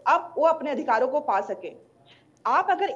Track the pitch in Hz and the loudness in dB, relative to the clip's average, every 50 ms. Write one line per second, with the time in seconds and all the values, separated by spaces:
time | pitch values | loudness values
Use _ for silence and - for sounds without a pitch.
0 | - - 294 339 339 - - 226 294 330 320 320 - 302 277 220 - - 226 226 | 0 2 2 2 0 -4 -4 2 2 2 2 2 -2 -6 -4 -4 -2 0 0 0
1 | 247 254 262 294 294 - 202 190 202 - 196 - 175 170 - - - _ _ _ | 0 0 0 -2 -2 0 -2 -2 -2 -4 -8 -10 -10 -14 -14 -16 -20 _ _ _
2 | _ _ - _ _ _ _ _ _ 220 254 320 - - 370 349 392 370 - | _ _ -20 _ _ _ _ _ _ 0 2 2 2 2 0 0 0 -4 -4